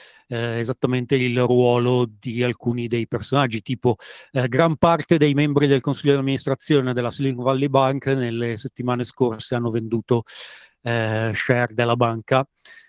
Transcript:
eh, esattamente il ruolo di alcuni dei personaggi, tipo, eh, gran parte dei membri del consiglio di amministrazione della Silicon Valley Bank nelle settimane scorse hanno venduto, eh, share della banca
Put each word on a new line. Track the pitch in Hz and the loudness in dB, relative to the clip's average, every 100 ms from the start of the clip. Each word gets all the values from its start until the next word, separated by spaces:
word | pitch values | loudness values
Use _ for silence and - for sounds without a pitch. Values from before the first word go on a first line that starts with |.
| - - - | -20 -20 -10
eh, | 120 117 117 | -6 -4 -4
esattamente | 117 131 123 127 120 135 | -4 -2 -2 -2 0 0
il | 127 120 | 0 0
ruolo | 123 123 123 120 123 123 120 104 | 2 4 4 2 2 2 0 -4
di | 127 117 | -8 -2
alcuni | 123 117 123 120 117 | -2 -2 -4 -4 -4
dei | 117 113 | -4 -4
personaggi, | 110 - 135 131 110 | -6 -2 0 0 -2
tipo, | - 127 123 110 - - - | -6 -2 0 -2 -6 -20 -8
eh, | 135 127 | -4 -2
gran | 127 165 156 | 2 2 2
parte | 170 170 - 165 | 2 2 2 2
dei | 147 | 4
membri | 143 147 139 143 | 4 2 2 4
del | 135 | 2
consiglio | 143 135 147 | 0 0 2
di | 139 | 2
amministrazione | 135 135 - 131 - 147 127 | 2 -2 -2 -4 2 2 2
della | 123 120 | -2 -4
Silicon | - 135 123 | -2 -4 -2
Valley | 123 135 143 | 0 0 2
Bank | 135 135 139 135 | 2 2 0 0
nelle | 135 123 117 120 110 | 0 0 -2 -4 -4
settimane | - - 123 123 | -8 -6 -2 -2
scorse | 123 - 123 110 - | -4 -2 -2 -2 -4
hanno | 123 120 | -4 -2
venduto, | 113 113 113 - 120 - - - - - _ | -4 -2 -4 0 0 0 -12 -16 -18 -20 _
eh, | 120 117 110 110 113 | -4 -2 0 0 -2
share | 104 - 123 120 | -2 0 0 0
della | 110 120 120 | 0 0 2
banca | 117 117 - 131 139 _ - - | 0 0 0 0 0 _ -20 -20